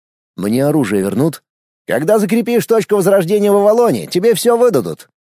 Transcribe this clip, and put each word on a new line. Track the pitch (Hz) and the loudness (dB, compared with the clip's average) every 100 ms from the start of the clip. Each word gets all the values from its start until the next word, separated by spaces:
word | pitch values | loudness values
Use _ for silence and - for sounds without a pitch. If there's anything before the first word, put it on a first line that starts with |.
| _ _ _ - | _ _ _ -8
"Мне | 101 120 | -4 -2
оружие | 143 156 107 101 | 0 0 0 0
вернут?" | 98 98 160 - _ _ _ _ - | -2 -2 -2 -4 _ _ _ _ -6
"Когда | 110 160 214 | -4 0 0
закрепишь | 196 226 233 240 - | 0 -2 0 -2 0
точку | 220 - 208 | -2 0 0
возрождения | 180 196 165 208 202 | 2 2 2 0 2
в | 202 | 2
Авалоне, | 202 233 233 117 - | 2 2 2 0 -4
тебе | 180 220 208 | -2 0 0
всё | 240 233 | 0 2
выдадут", — | 247 151 85 76 - _ | 2 0 -2 -8 -16 _